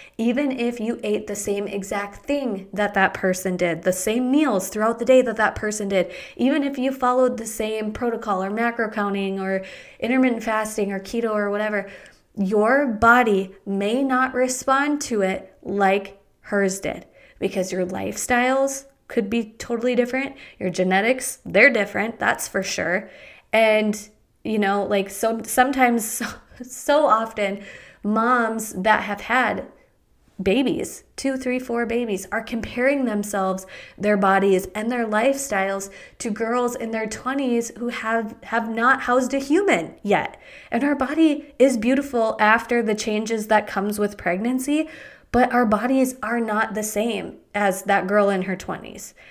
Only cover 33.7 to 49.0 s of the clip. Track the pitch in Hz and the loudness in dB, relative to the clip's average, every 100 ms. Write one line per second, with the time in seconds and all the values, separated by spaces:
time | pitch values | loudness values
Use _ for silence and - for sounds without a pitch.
33.7 | - - - 208 208 190 196 196 185 185 | -18 -18 -4 0 4 4 4 4 4 2
34.7 | 214 226 247 226 214 254 277 - 202 190 | -4 -4 -2 0 2 2 0 -2 -2 -2
35.7 | 196 196 - - - 233 214 226 247 240 | -4 -8 -14 -20 -10 -6 -4 -2 0 0
36.7 | 240 226 220 220 - 247 277 262 233 233 | -2 -6 -4 -6 -6 -4 -2 0 0 -2
37.7 | - 240 - 220 226 220 - - 226 220 | -6 -6 -6 -2 -2 -2 -10 -4 -4 -2
38.7 | 226 240 269 - 247 247 269 269 330 403 | 0 2 2 2 2 2 0 2 2 4
39.7 | 196 156 - 202 180 - - - - - | 2 0 -6 0 0 0 -8 -20 -20 -4
40.7 | 233 285 269 262 311 320 285 - - 262 | -2 0 0 0 4 4 4 -2 4 4
41.7 | 233 226 269 277 240 220 220 214 226 - | 4 2 0 0 0 0 2 4 4 2
42.7 | 240 220 214 - 214 220 226 214 214 208 | 0 0 -2 -2 -2 -2 -2 2 2 2
43.7 | - 202 202 208 208 180 185 226 254 269 | -2 -2 -2 -2 -2 -4 -2 -2 -2 0
44.7 | 302 311 - - - _ 240 247 240 233 | 0 -2 -8 -20 -20 _ 2 4 4 2
45.7 | 208 247 262 262 - 214 233 220 214 220 | 2 2 2 2 -2 -4 -2 0 0 -2
46.7 | 208 214 208 233 202 170 - _ 202 202 | -2 -4 -2 -2 -2 -6 -12 _ 0 0
47.7 | 190 208 196 190 208 202 190 185 185 - | 0 0 0 2 2 4 2 -2 -6 -8
48.7 | 151 - - | -10 -12 -16